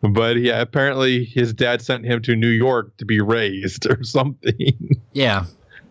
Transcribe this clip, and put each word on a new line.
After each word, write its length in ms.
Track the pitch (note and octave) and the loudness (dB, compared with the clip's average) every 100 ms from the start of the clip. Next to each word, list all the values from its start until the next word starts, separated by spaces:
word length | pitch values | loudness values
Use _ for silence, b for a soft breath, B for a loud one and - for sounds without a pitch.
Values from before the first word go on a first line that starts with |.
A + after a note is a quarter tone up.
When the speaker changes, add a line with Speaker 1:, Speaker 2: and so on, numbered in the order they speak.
Speaker 1:
But 360 | A2 G#2 A2+ A#2+ | 0 2 2 2
yeah, 220 | A#2+ A2+ | 2 0
apparently 640 | A#2 C#3+ C#3 C3 C3 B2+ | 0 0 0 2 0 0
his 280 | A#2+ B2 A#2 | -2 0 0
dad 300 | A2 A#2+ A#2+ | 0 0 -2
sent 240 | A#2+ A#2+ A#2+ | -2 -4 -2
him 160 | A#2 | -2
to 120 | A#2+ A2+ | 0 0
New 120 | A#2 | 2
York 480 | A2+ C3 B2 G2+ - | 2 2 0 -2 -8
to 60 | |
be 160 | G#2+ G#2+ | -2 0
raised 640 | G#2 A2+ G#2 F#2+ F#2+ - A2 | 2 2 0 -2 -6 -4 -2
<laughs> 40 | |
or 120 | B2+ | -2
something. 720 | B2+ C#3+ C#3 C3 C3 A2 B2+ - - C3+ - | -2 -2 -2 -2 -4 -2 0 0 0 -2 -2
Speaker 2:
Yeah. 340 | C#3 B2+ G2 E2+ - _ B B | -2 0 0 -4 -12 _ B B